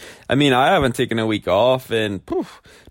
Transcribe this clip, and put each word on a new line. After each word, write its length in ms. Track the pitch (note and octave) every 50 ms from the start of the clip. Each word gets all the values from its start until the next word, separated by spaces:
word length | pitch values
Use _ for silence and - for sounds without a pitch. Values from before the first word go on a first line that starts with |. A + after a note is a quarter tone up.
| - - - - - -
I 60 | -
mean, 160 | C#3 D3 C#3+
I 220 | B2+ B2 C3+ D#3 G3
haven't 220 | F3+ C#3+ B2+ A2+
taken 240 | - B2+ A2 A2+ A2+
a 80 | A2 A2
week 200 | A2 G2+ - F2
off 440 | F2 G2 A#2 B2+ C3 B2+ - -
in, 280 | A2+ A2+ A2 G#2 G2+ F#2
poof, 420 | - - E4+ F#4+ A#3 - - - _ - - - _ -